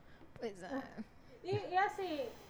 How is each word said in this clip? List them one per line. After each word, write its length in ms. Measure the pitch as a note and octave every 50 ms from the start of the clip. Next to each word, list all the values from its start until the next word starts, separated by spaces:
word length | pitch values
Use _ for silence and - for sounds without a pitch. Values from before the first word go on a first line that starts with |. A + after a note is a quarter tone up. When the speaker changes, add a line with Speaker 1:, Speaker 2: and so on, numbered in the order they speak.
| - - - - - - - -
Speaker 1:
Pois 220 | A#3+ A3 G3+ F#3 F3
é. 200 | - C4+ C4+ - - - G3+ G#3+ - - - - - B4+ - -
Speaker 2:
E, 120 | F4 G4
e 220 | G#4 F#4+ D#4 F4+ F#4
assim, 520 | G4+ G#4 - G4+ F#4+ E4+ D#4 C#4+ B3+ A3 G3 - - -